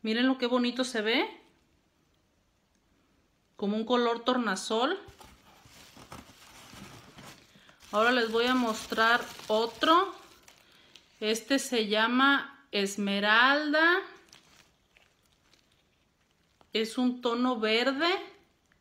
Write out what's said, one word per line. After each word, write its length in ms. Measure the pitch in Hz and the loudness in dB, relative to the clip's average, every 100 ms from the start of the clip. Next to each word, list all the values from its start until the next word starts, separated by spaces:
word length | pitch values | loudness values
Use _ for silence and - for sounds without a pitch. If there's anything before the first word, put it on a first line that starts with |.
Miren 260 | 214 226 254 | -2 0 0
lo 100 | 262 | 0
que 100 | 247 | 0
bonito 360 | 247 240 247 | 0 0 -2
se 180 | 254 226 | -4 -2
ve. 400 | 208 254 427 - _ _ _ _ _ _ _ _ _ _ _ _ _ _ _ _ _ _ _ _ _ _ | -2 0 -2 -6 _ _ _ _ _ _ _ _ _ _ _ _ _ _ _ _ _ _ _ _ _ _
Como 220 | 202 214 | -4 -4
un 80 | 226 | 0
color 380 | 247 240 233 | 0 0 -2
tornasol. 760 | 233 254 226 190 - 226 262 381 - - - - _ - - - - - - - - - - - - - - - - - - - _ - - _ - | -2 -2 -2 -4 -4 -2 0 -2 -10 -20 -20 -20 _ -20 -20 -20 -20 -20 -20 -20 -20 -20 -20 -20 -20 -20 -20 -20 -20 -20 -20 -20 _ -20 -20 _ -6
Ahora 200 | 208 226 | 0 2
les 200 | 254 226 | 2 0
voy 140 | 226 247 | 0 0
a 100 | 254 | 0
mostrar 680 | 233 214 - 226 226 233 233 - - | 0 -4 -6 0 2 2 0 -14 -2
otro. 640 | 220 226 - 311 339 381 - - - - _ _ _ _ - _ _ | -2 -2 -2 4 4 4 -6 -20 -20 -20 _ _ _ _ -20 _ _
Este 400 | 214 220 - 277 | -4 -4 0 -2
se 280 | - 247 214 | 0 -2 0
llama 800 | 214 226 247 269 277 - - _ | 2 2 4 4 2 -2 -18 _
Esmeralda. 1300 | 202 196 196 202 202 208 220 254 285 302 302 330 359 - - _ - _ - _ _ _ _ _ _ _ _ _ _ _ _ _ _ _ _ _ _ _ _ _ | -4 -4 -2 -2 -2 2 4 4 4 0 2 4 2 -2 -20 _ -20 _ -20 _ _ _ _ _ _ _ _ _ _ _ _ _ _ _ _ _ _ _ _ _
Es 240 | 214 220 - | -4 -4 -2
un 240 | 247 247 | -2 0
tono 380 | 240 240 254 247 | -4 0 -2 0
verde. 500 | 214 220 247 269 330 381 - - _ _ _ _ | 0 0 0 0 0 -2 -6 -20 _ _ _ _